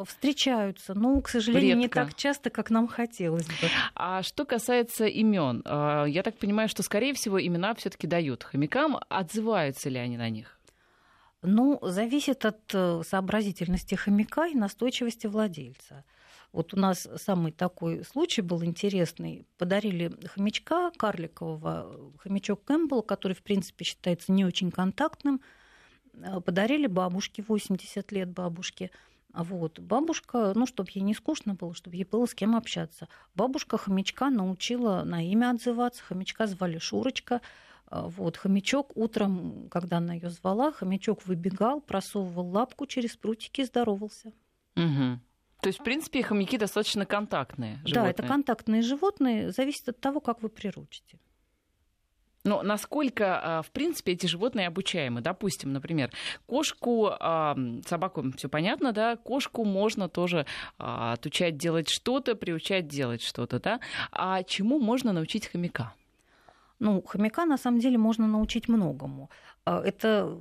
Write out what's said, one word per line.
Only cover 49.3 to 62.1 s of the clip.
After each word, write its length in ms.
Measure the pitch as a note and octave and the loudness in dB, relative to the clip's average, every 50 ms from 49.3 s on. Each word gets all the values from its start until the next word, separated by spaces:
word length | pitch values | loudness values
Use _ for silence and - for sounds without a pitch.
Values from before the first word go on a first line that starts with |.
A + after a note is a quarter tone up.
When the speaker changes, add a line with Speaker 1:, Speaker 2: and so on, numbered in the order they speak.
| A3+ G#3+ F#3+ F3 | 2 0 -2 -2
Speaker 1:
Зависит 360 | F#3 - C4+ C#4 C#4+ - - B3 | -2 -2 -2 -2 -2 -6 -6 -10
от 120 | A#3 - | -6 -4
того, 200 | - C4+ C#4 D4+ | -2 -2 -2 -2
как 220 | - B3+ A3+ - | -2 -2 -4 -4
вы 60 | A3 G#3+ | -6 -10
приручите. 680 | - - - G3 - - D3 - - - - _ - - _ _ _ _ _ _ _ _ _ _ _ _ _ _ _ _ _ _ _ _ _ _ _ _ - | -8 -8 -8 -8 -8 -10 -14 -18 -20 -20 -20 _ -20 -20 _ _ _ _ _ _ _ _ _ _ _ _ _ _ _ _ _ _ _ _ _ _ _ _ 0
Speaker 2:
Но 180 | G3 G#3 - | 0 2 2
насколько, 960 | - G3 G#3 G#3 - - - D4 D4+ B3+ - - G#3 F#3+ F3 - - E3 E3 D#3+ | 2 0 0 -2 -2 -2 -2 0 0 0 0 2 2 2 2 2 0 0 -2 -2
а, 40 | |
в 80 | D#3 - | -2 -4
принципе, 420 | - C4 C#4+ F4 D#4+ - - F#3+ | -4 -2 -2 -2 -2 -2 -2 -2
эти 140 | F3+ F3 F#3+ | -2 0 0
животные 400 | E3+ D#3+ E3+ G#3 B3+ B3 A3 F3+ F3 | 0 0 0 -2 -2 0 0 -2 -2
обучаемы? 540 | E3 F#3+ F#3+ - - F3 C#3+ B2 A#2 A#2+ | -2 -4 -4 -2 -2 -2 -2 -2 -2 -2
Допустим, 500 | A#2 D#3+ F#3 - G#3 F#3+ - - - C#3 | -2 -2 -2 -2 -2 -4 -4 -4 -4 -4
например, 380 | C3+ C#3 - - E3 D3+ B2+ - - - - - - - _ | -4 -4 -2 -2 0 0 0 0 -2 -6 -8 -8 -8 -10 _
кошку, 640 | - A3+ C#4+ D4+ - - - - B3 A#3+ A3+ G#3+ G3 | -2 0 0 0 0 -2 -2 0 2 4 4 4 4
а, 460 | - - - E3 E3 D#3+ D#3 D3 C#3+ | 2 2 0 2 2 4 2 2 2
м, 280 | C3+ B2+ A#2+ A#2 A2+ - | 0 -2 -2 -4 -6 -6
собаку, 360 | - F3 E3 F3 F#3 - D#3+ B2+ C3 C3 | -4 -2 -2 -2 -2 -2 -2 -4 -4 -4
всё 120 | - - C#3 | -6 -6 -4
понятно, 440 | - D3+ D#3+ G3+ B3+ - D4 C4 | 0 0 2 2 0 2 0 0
да? 240 | G#3 G#3+ A3 A#3 A#3 | 2 2 2 2 0
Кошку 480 | A3+ - - A#3 C#4+ - - - - A3 | -2 -4 -2 -2 -2 -2 -2 -2 0 0
можно 440 | G#3 F#3+ F#3+ G#3 A3 G#3+ A3 F#3+ E3 | 2 2 2 2 2 2 0 -2 -2
тоже, 360 | - F3 F3 F3 F3+ E3 C3+ - - - - - - - | 0 0 0 2 2 0 0 -2 -6 -10 -12 -12 -12 -10
а, 340 | - A#2+ A#2+ A#2 A#2 A#2 | -8 -6 -4 -2 -2 -2
отучать 440 | A#2 A#2 - D3+ - - F3+ E3+ D#3+ | -2 -2 -4 -4 -2 0 0 0 0
делать 320 | C#3 D3 E3+ D#3+ E3 D#3 - | 0 0 0 2 2 0 0
что-то, 460 | - - - A#3+ | -2 -2 0 0